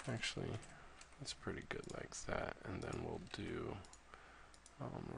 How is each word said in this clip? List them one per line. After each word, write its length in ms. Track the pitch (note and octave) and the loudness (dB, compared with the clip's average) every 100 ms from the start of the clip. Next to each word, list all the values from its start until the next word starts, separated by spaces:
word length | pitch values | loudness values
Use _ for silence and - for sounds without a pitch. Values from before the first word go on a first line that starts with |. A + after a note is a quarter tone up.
| - | 2
Actually, 500 | A#2 - - F2+ A2 - - - - - - | 4 4 4 2 2 -2 -10 -12 -12 -14 -6
that's 160 | C#3 | -4
pretty 280 | - G2 - - | 0 0 0 2
good 160 | - - | 0 0
like 200 | - - - - | -2 0 0 4
that. 300 | - G1+ G1+ | 4 4 2
And 180 | - F2+ | 0 2
then 220 | - D#2 | 2 2
we'll 180 | D#2+ D#2+ F2+ | 2 0 0
do, 440 | - F2 E2 D#2+ G2 - - - - - - - - - - | 0 2 2 2 0 -4 -12 -12 -14 -12 -14 -14 -14 -14 -4
um, 340 | B2+ B2+ B2 | -2 0 0